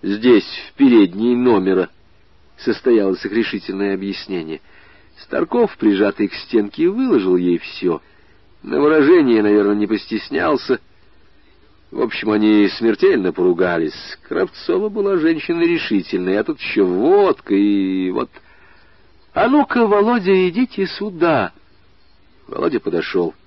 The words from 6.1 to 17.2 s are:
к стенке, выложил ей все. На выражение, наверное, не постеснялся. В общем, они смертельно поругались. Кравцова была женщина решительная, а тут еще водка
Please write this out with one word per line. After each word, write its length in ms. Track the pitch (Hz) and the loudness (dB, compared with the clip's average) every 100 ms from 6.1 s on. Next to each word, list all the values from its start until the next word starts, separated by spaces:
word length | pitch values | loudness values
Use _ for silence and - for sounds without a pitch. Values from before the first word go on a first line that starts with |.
| - 101 | 0 -6
к 80 | |
стенке, 540 | - - 113 101 123 170 | -6 -2 0 0 0 -2
выложил 480 | 214 262 143 92 90 | 0 0 0 2 0
ей 220 | 90 85 | 2 -2
все. 420 | - - 92 80 _ _ _ _ _ _ | -4 -6 -4 -4 _ _ _ _ _ _
На 160 | - 147 | -6 0
выражение, 640 | 147 156 143 175 135 113 | 2 4 6 4 4 2
наверное, 340 | 104 104 104 104 | 4 4 2 0
не 100 | 104 | -2
постеснялся. 920 | 107 - 110 - 139 160 143 - 127 _ _ - - _ _ _ _ _ _ _ | -4 -4 -8 -6 -4 -2 -2 -2 -4 _ _ -20 -20 _ _ _ _ _ _ _
В 100 | - | -6
общем, 280 | 117 - 107 | -6 -4 -2
они 380 | 107 107 107 101 | 2 4 4 2
смертельно 640 | - 113 104 190 143 90 | 0 -2 2 2 2 -2
поругались. 840 | 82 90 87 90 85 80 - - - - | 0 0 2 0 0 -4 -8 -18 -20 -8
Кравцова 600 | - - - - 175 214 | -4 -4 -6 -4 -2 -2
была 280 | 208 196 190 | -2 -2 0
женщина 460 | 160 165 - 170 | 0 -2 -4 -2
решительная, 800 | 170 165 - 101 87 92 90 101 | 0 0 -2 -4 -2 -4 -2 -2
а 40 | |
тут 160 | 107 147 | -2 -6
еще 260 | - 107 95 | -4 0 0
водка 680 | 90 139 202 | 2 2 4